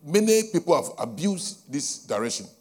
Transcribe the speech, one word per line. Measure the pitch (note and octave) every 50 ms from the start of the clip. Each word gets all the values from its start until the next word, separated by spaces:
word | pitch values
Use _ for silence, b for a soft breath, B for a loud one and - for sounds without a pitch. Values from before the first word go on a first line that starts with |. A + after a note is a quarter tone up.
| -
many | D3 E3 G3+ G#3+ A3 A3 A3 A3 A3 -
people | E3+ E3+ F3 E3
have | C#3 A#2+ - - -
abused | - A#2+ A2+ G2+ D#3 G3+ G3 F3 - - - - _ -
this | B2+ C#3+ - - - -
direction | - - A#2 G#2 A2 A#2+ A2+ - G2+ F2+ - _